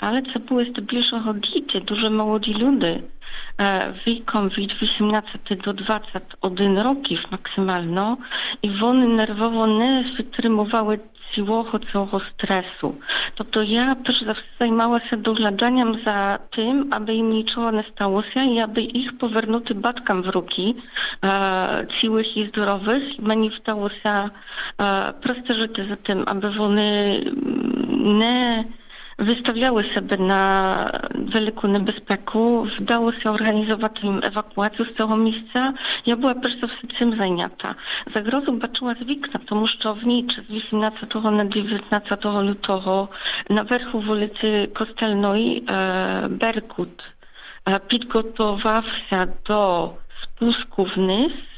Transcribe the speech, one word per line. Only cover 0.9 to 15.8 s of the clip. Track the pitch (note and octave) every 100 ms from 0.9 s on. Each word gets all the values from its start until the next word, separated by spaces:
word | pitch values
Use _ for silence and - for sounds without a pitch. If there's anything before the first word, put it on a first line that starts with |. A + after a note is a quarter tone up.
| B3 A#3+ A#3
chodzicie, | A3 G#3 - F4 - G3
duże | - G#3 A3
młodzi | G#3+ G#3+ G#3+ G#3+
ludy, | G#3 B3+ C#4 E3+ E3 - - - - - -
e, | G3+ F#3+ - F#3 A#3
wiekom | A#3 - G#3+ G3
od | G3 G3+ -
osiemnastej | G#3+ - G#3 G#3+ G#3+ - - F#3+
do | G3+
dwadzieścia | G3 G3+ G#3+ - F#3 - -
jeden | F#3+ F3+ G3+ F#3+
roków | A#3+ C#4 C4+ E3 -
maksymalno | F#3+ - - F#3+ F3+ E3+ F3 G#3 B3+ - - - -
i | G#3 G3
one | A3+ B3+ A#3+
nerwowo | A3+ A3 G#3 A#3 A3+ A3
nie | G#3+ B3 C4 B3 -
wytrzymywały | - - A#3 G#3+ G#3 A3+ G#3+ G#3+ - - - -
całego, | G3+ A3+ A3+ A3 -
całego | G3+ G3 G3
stresu. | - - - F#3+ F3 - D3 - - - -
Тобто | - G#3+ A3
ja | G#3 A#3 C4
też | C4 B3+ A#3+
zawsze | A3 G#3+ - -
zajmowała | A#3+ A3+ A#3 A#3
się | A#3 A3
doglądaniem | G#3+ A3 G#3+ G3 A#3+ B3+